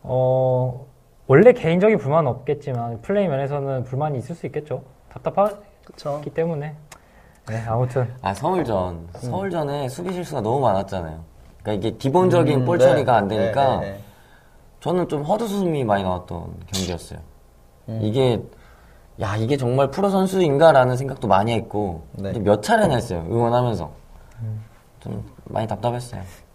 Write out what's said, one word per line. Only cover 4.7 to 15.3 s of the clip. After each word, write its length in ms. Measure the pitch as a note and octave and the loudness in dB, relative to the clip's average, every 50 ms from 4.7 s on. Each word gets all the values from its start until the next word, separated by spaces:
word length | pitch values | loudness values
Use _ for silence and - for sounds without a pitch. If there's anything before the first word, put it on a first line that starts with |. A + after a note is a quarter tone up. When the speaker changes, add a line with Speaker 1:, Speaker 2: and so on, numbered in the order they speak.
| E3 E3+ - - - - - - | -10 -10 -10 -16 -20 -20 -20 -20
Speaker 1:
답답하기 440 | - - - D#3+ D3 G3 G3+ G#3+ G3+ - - - _ _ _ | -20 -8 -8 -4 0 2 0 0 0 -8 -18 -20 _ _ _
Speaker 2:
그쵸. 360 | - - - - D3+ C#3+ D3+ D3 D3 - | -20 -20 -12 -8 -8 -8 -8 -8 -8 -4
Speaker 1:
때문에. 420 | - D#3+ E3+ E3 C#3+ C#3+ D#3 D3 D3+ - - - - _ _ _ - - - _ - _ - | -4 -2 -2 -2 -4 -6 -8 -12 -14 -20 -20 -20 -20 _ _ _ -20 -20 -20 _ -20 _ -8
네, 140 | A2 A2+ A2+ | -8 -8 -4
아무튼. 420 | A#2 A2+ A#2+ B2+ B2 - C3+ B2 - - - | -2 0 0 0 0 0 -2 -2 -2 -6 -6
Speaker 3:
아, 100 | - F#2+ | -6 -6
서울전. 440 | G2 G2 B2 E3 F#3+ F3+ D3 A#2 G#2+ F#2+ F2+ F2+ F2 | -6 -2 -2 -2 0 0 -2 0 -2 -2 -2 -2 -6
Speaker 2:
음. 140 | E2 E2 F2 | -10 -12 -14
Speaker 3:
서울전에 760 | - - - B2 C#3 F#3 G3 G3 F3 E3 D3+ C#3+ C#3+ D3 C#3 B2 | -14 -12 -8 -6 -4 -4 -4 -4 -4 -4 -4 -4 -4 -4 -6 -6
수비 240 | B2+ - F3 F#3 | -8 -8 -8 -6
실수가 280 | F#3 F3+ F3 - D3+ C3+ | -6 -6 -6 -6 -6 -4
너무 200 | G2+ G#2+ B2 C#3+ | -2 0 0 2
많았잖아요. 580 | C3+ A2+ G2 F#2+ G2 - G2 F#2 E2+ D#2+ D#2 D#2+ E2 - - - - - - - | 2 2 2 0 -2 -4 -6 -6 -6 -8 -10 -12 -14 -18 -20 -20 -20 -20 -20 -10
그러니까 100 | - G#2 G#2+ F#2+ F#2 A2+ | -6 -4 -4 -2 -2 -4
이게 80 | - | -4
기본적인 640 | - - C3+ C3 F3+ F#3 F3+ E3+ F3 - - D3+ C3+ | -2 -2 2 2 4 4 6 4 4 4 4 2 0
Speaker 2:
음, 40 | B2+ | 2
Speaker 3:
볼 140 | - - - | 0 4 6
Speaker 2:
네. 60 | B2+ | 6
Speaker 3:
처리가 320 | C3+ C3 - C3 A#2+ A#2+ | 6 6 4 4 4 4
안 100 | A2 G2+ G2 | 4 4 2
Speaker 2:
네, 80 | A2 G#2+ | 0 0
Speaker 3:
되니까 420 | A2+ A2+ G#2+ C3+ C#3 C3 A#2 E2+ | 0 0 2 2 2 2 2 0
Speaker 2:
네, 100 | - G2 | -4 -6
네. 80 | G2 G2+ G2+ - - - - - - - _ - - - - - - - | -10 -14 -18 -20 -20 -20 -20 -20 -20 -20 _ -20 -20 -20 -20 -20 -20 -8
Speaker 3:
저는 280 | - E3 E3+ F#3 E3+ - | -4 -2 0 0 0 -2
좀 140 | D3+ D3 | -4 -6
헛웃음이 600 | D3 D#3 | -2 -2